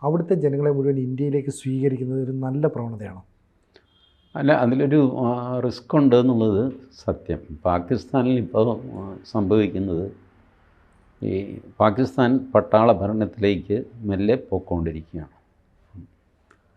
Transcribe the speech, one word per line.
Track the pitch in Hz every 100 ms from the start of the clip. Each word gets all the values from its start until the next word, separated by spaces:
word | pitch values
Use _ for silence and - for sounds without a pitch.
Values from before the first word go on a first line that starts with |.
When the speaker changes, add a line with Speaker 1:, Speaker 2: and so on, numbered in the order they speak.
Speaker 1:
അവിടുത്തെ | 139 170 170
ജനങ്ങളെ | 175 143 139 147
മുഴുവൻ | 139 139 135
ഇന്ത്യയിലേക്ക് | 127 131 143 143 139
സ്വീകരിക്കുന്നത് | - 135 131 135 127 127 131
ഒരു | 131
നല്ല | 131 131 139 151
പ്രവണതയാണോ? | 123 117 110 98 92 - _ _ _ _ _ _ _ _ _ _ -
Speaker 2:
അല്ല, | 139
അതിലൊരു, | 151 120 131 143 151 135 127 120
ആ, | 123 120 127 123
റിസ്ക് | - - 156
ഉണ്ട് | 139 120
എന്നുള്ളത് | 127 117 110 98 131 - - -
സത്യം. | - 80 - 80 - 73
പാകിസ്ഥാനിൽ | 90 87 - 123 - 135 123 127
ഇപ്പോൾ, | - 113 117 113 127 104
ആ, | 98 95 -
സംഭവിക്കുന്നത് | 110 95 107 101 95 98 82 98 - _ _ _ _ _ _ _ _ _ -
ഈ | 107 95 101 101 - -
പാകിസ്ഥാൻ | 107 104 131 - 120 131 -
പട്ടാള | 107 - 107 117
ഭരണത്തിലേക്ക് | 98 101 107 104 - 101 92 - 104 139
മെല്ലെ | 117 104 95 101
പോയിക്കൊണ്ടിരിക്കുകയാണ്. | 127 - 95 - 85 82 78 78 85 76 _ _ _ _ _ _ 92 - _ _ _ _ _ _